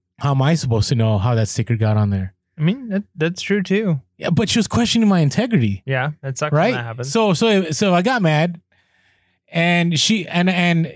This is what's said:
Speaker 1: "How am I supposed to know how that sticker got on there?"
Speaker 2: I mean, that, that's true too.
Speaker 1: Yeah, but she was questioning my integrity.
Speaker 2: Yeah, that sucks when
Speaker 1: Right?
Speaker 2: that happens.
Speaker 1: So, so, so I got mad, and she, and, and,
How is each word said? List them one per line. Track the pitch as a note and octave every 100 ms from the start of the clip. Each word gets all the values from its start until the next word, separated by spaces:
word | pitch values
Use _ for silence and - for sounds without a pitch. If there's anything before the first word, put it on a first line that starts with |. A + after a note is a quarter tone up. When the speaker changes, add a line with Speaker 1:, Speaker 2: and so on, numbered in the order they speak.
| _ -
Speaker 1:
"How | C#3+
am | C#3
I | C#3
supposed | E3 C3 A2 -
to | A#2+
know | A2 G#2
how | A#2+ A2+
that | G#2+
sticker | - A2 A2
got | G#2+ G#2+
on | G#2
there?" | G2 F#2 _ _ -
Speaker 2:
I |
mean, | D#3 C4 A#3+
that, | G3 -
that's | F3+ D#3+ F#3
true | - G3+
too. | F#3 G3 G3+ C#3+ - -
Speaker 1:
Yeah, | -
but | E3+ G#3+
she | A#3
was | G3
questioning | A#3 A#3 A#3 G#3+
my | F3+
integrity. | D3 - A#3+ G3+ A2 G2 C3+
Speaker 2:
Yeah, | C3 C#3+ D3
that | C3+ B2+
sucks | D3+
when | D3
Speaker 1:
Right? | G#3+
Speaker 2:
that | G#3+
happens. | A#2 A#2 C3+
Speaker 1:
So, | A3+ G#3+
so, | E3 A3+ G3 E3
so | D3+ G3+
I | F3
got | G3+ B3
mad, | E3 D3+ F3 E3+ _ _ _ _ _ _ _ _ _
and | E3+ E3+ F3 E3+ D#3
she, | - A3 -
and, | F3 F#3
and, | F3+ F3 E3 E3